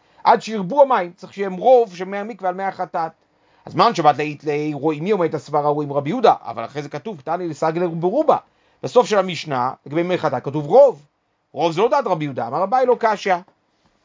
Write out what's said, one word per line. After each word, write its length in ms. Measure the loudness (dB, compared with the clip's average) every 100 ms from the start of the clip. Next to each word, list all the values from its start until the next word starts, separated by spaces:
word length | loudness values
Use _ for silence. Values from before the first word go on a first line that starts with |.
| _ _
עד 180 | 2 2
שירבו 400 | 0 -6 -2 4
המים, 300 | 4 4 -2 -10
צריך 160 | -18
שיהם 240 | -8 -8 -2
רוב 380 | 4 6 4
של 100 | -4
מי 140 | -8 -8
המקווה 300 | -8 -6 -6
על 60 |
מי 100 | -4
החטאת. 480 | -6 -6 -6 -6 -6 -10 _ _ _ _ -8
אז 80 |
מה 200 | 2 2
שבת 220 | 4 4 4
לית 280 | -2 -6
ליה, 320 | -4 -2 -4 -2
רואי, 240 | -2 -2
מי 100 | -2
עומד 180 | 0 0
את 60 |
הסברה, 340 | -4 -4 0 0
רואים 240 | 0 -2
רבי 180 | -4 -2
יהודה, 240 | 2 4 4
אבל 200 | -2 -10
אחרי 180 | -8 -10
זה 60 | -10
כתוב, 320 | -12 -12 -12
"תני 240 | -8 -6 -6
לסגלר 400 | -4 -2 0 -4
ברובה". 480 | -2 -2 2 2 2 -2 _ _ _
בסוף 240 | 0 2 4
של 120 | 2
המשנה, 520 | 0 -4 -6 -2 -2 -4 -6
לגבי 160 | -4
מי 160 | 0 -2
חטאת, 260 | -2 -4
כתוב 220 | -4 -6 2
רוב. 360 | 6 6 4 _ _ _ _ _ -4
רוב 160 | -2
זה 80 | 0
לא 80 | 0
דעת 180 | 0 -2
רבי 180 | -6
יהודה, 220 | -6 -6 -6
אמר 180 | -4
אביי 220 | -2 0 2
לא 100 | 2
קשיא. 340 | 0 -2 -2 -2 -4 _ _ _ _ _